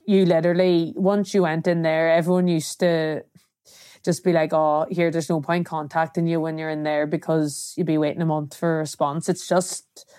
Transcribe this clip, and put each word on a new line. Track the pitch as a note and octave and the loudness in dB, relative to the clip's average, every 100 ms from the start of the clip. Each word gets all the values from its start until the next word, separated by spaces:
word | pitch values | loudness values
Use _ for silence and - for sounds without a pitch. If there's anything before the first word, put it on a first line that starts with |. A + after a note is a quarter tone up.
| - | 2
you | G3 F3+ | 4 4
literally, | E3 E3+ F3 F#3 E3+ E3 - | 4 2 2 4 2 0 0
once | F#3+ G#3 G3 | 0 2 0
you | G3+ | 0
went | E3+ D#3 F3+ | 0 0 0
in | E3+ | 0
there, | D#3+ D#3 E3 | 2 2 2
everyone | E3 E3 F3+ F3+ | 2 2 2 2
used | E3+ - - | 0 -4 -2
to | F3+ E3 D#3 D#3 - - _ _ _ - - - | 0 2 -2 -4 -10 -20 _ _ _ -20 -20 -8
just | - E3 | -4 -2
be | F#3 | 2
like, | E3 D#3 | 2 2
"Oh, | D#3+ D#3 D3+ D#3+ | 2 2 2 0
here, | F3+ E3+ | 0 0
there's | E3 D3+ | 0 -2
no | E3 | -2
point | D3 F3 E3+ | 0 -2 -2
contacting | D#3+ D3 E3 D#3+ F3+ E3 | -6 -4 -2 -2 0 0
you | E3 | 0
when | D#3+ D#3+ | -2 -4
you're | D#3+ | -6
in | D3+ | -4
there | D3+ D3+ D3+ | -2 -2 -2
because | D#3 - D#3+ D3+ - - - | -4 -2 0 0 -4 -10 -6
you'd | E3 | -2
be | D#3 | 0
waiting | D3+ - | 0 0
a | D#3+ | -2
month | D3+ D3 - | -2 -4 -4
for | E3+ D#3+ | -2 -2
a | |
response." | D3+ - D3 D#3+ F3 | -4 -2 -2 -2 -4
It's | F3+ - | -4 0
just, | F3+ F3+ - _ - - | 0 0 -8 _ -20 -20